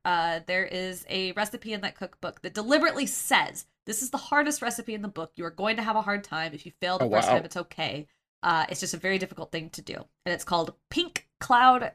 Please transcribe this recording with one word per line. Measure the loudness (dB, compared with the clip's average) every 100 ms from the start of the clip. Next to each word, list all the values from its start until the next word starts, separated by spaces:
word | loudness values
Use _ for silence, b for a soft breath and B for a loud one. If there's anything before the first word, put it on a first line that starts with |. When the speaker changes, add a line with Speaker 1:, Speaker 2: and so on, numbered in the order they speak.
Speaker 1:
Uh, | 0 2 2 -2 0
there | 0
is | 0 -2 -4 -6 -6
a | -4 -2
recipe | -2 -4 -6 -8
in | -6
that | -6
cookbook | -8 -12 _ -10 -8
that | -10
deliberately | -6 2 4 4 2 -2
says, | -4 2 2 2 -4 -16 _ -8
"This | -6
is | -4
the | -6
hardest | 0 2 2 0
recipe | -4 -6 -6
in | -8
the | -8
book. | -8 -10 -8
You |
are | -10
going | -2 -2 0
to |
have | 0 0
a |
hard | 0 -2
time. | -4 -6 -6
If | -8
you | -16 -4
fail | -2 2
the |
Speaker 2:
Oh, | 2
Speaker 1:
first | 4 6
Speaker 2:
wow. |
Speaker 1:
time, | 4
it's | 2 -8
okay." | -8 -6 -4 -6 -10 _ _ _
Uh, | 2 2 2
it's | -4
just | -6
a | -4
very | 0 0
difficult | -2 -8 -10
thing | -8 -10
to | -12
do. | -12 -12 -14 _
And | -4
it's | -4
called | 0 -2 -2 -6 -8
Pink | -4 -4 -6 -12 -6
Cloud | 4 8 8 8 4